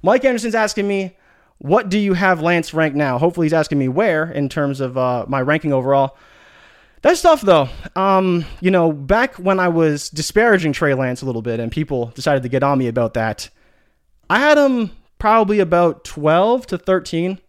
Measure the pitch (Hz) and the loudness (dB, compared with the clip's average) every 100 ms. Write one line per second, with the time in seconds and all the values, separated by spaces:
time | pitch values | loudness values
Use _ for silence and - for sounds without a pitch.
0 | 175 254 269 240 226 226 214 214 202 196 | 2 2 2 0 -2 -2 -2 -2 -2 -4
1 | 185 _ _ _ _ _ 139 170 190 202 | -6 _ _ _ _ _ 0 0 2 -2
2 | 202 180 190 175 160 170 160 160 156 143 | 0 2 2 2 0 0 -2 -2 0 0
3 | 143 123 165 175 156 160 151 143 131 135 | -2 0 0 0 0 0 0 0 0 0
4 | 214 156 160 143 139 156 143 135 131 127 | 0 0 -2 -4 -4 -2 -4 -4 -6 -2
5 | 127 123 101 135 127 156 151 135 131 139 | -2 -2 -4 -4 -2 -2 0 -2 2 0
6 | 135 - _ _ - - - _ _ _ | 0 -6 _ _ -20 -20 -20 _ _ _
7 | 285 339 349 302 196 165 131 - - - | 0 4 4 4 4 4 2 -6 -10 -2
8 | 196 190 190 175 151 - 180 190 165 151 | 2 2 2 -2 -4 -4 0 2 2 -2
9 | 139 208 262 - 185 190 180 165 160 147 | -2 0 0 -2 -2 0 2 2 0 0
10 | - 151 - 208 233 196 160 135 151 131 | -8 -10 -2 2 4 2 2 -2 0 0
11 | 127 123 131 113 113 113 117 - - 135 | -2 -4 -6 -6 -4 -4 -4 -6 -4 -6
12 | 117 - 151 139 123 131 139 135 123 117 | -6 -4 -2 0 0 -2 0 0 -2 -2
13 | 113 113 110 104 - _ _ _ _ _ | -2 -2 -4 -6 -14 _ _ _ _ _
14 | _ _ _ 202 294 294 277 247 214 - | _ _ _ 0 4 4 4 0 -4 -8
15 | _ _ 214 226 202 208 175 175 175 160 | _ _ 2 2 2 0 2 2 2 0
16 | - - 147 165 208 247 - 175 - 185 | -14 -4 0 2 2 0 -4 -8 -2 -2
17 | 185 165 180 190 | -2 -4 -4 -6